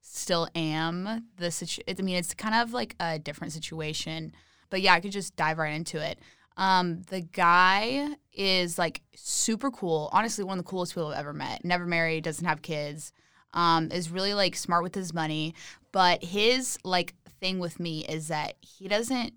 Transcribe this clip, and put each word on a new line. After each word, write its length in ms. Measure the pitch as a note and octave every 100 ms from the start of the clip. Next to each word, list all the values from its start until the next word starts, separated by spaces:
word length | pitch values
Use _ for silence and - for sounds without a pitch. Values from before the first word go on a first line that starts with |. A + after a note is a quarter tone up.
| -
still 420 | - - F3 E3
am. 720 | E3+ D#3+ D#3 D#3+ F3 F#3+ A3+ A#3 F#3
The 120 | F3
situ-, 320 | E3+ F3 - -
it, 120 | F#3+
I 40 |
mean, 140 | F#3+ F3+
it's 180 | F3 -
kind 180 | A3
of, 180 | A3 A#3+
like, 240 | A#3+ - -
a 180 | E3+ D#3+
different 340 | D#3 D3 D#3
situation. 800 | D#3+ D#3 D#3+ D3+ D#3 - D#3+ D#3+ - _ _ _
But, 120 | F#3+
yeah, 120 | F#3+
I 60 | F3
could 120 | G3
just 240 | G3 F#3 -
dive 220 | D#3 D#3+
right 160 | D#3
into 240 | D3+ E3 D#3
it. 220 | D3+ - - _ _ -
Um, 460 | F#3+ F#3 F3+ E3+ F#3
the 140 | F#3+
guy 880 | E3+ - F3 F3 F#3 G3 A3 C4+ D4 D4 _
is, 460 | - G3 F#3 F3 E3+
like, 240 | E3+ - _ -
super 560 | - - - A3 C#4
cool. 380 | - F#3 D#3+ D3+
Honestly, 300 | F#3 A3+ -
one 160 | F#3+ F#3+
of 60 | F3
the 40 |
coolest 240 | F#3 F3+
people 140 | - D3+
I've 120 | D3
ever 140 | D3
met. 320 | D3 D#3 A2+ F3
Never 220 | F3+ F3
married, 380 | E3+ E3 D#3+ D#3+
doesn't 200 | D3+ E3+
have 160 | D#3
kids. 500 | - D3+ D3 D3 - _ _ _ _
Um, 380 | E3+ E3+ E3 D#3+
is 200 | F3 E3
really, 240 | F3+ G3 G3+
like, 200 | F#3+ -
smart 280 | - F3
with 100 | F3+
his 200 | G3 F#3 E3
money. 400 | D#3 D#3 D#3 - - - _
But 320 | G3 F3+ E3+
his, 540 | F3+ G3 G#3+ B3+ B3+ -
like, 320 | F#3 F3+ F3 - - -
thing 180 | F#3+ F#3+
with 220 | F3 -
me 260 | E3+ D#3 -
is 220 | D#3+ D#3
that 260 | D#3 D3+ -
he 260 | - - F#3+
doesn't 460 | G#3 A#3 B3+ A#3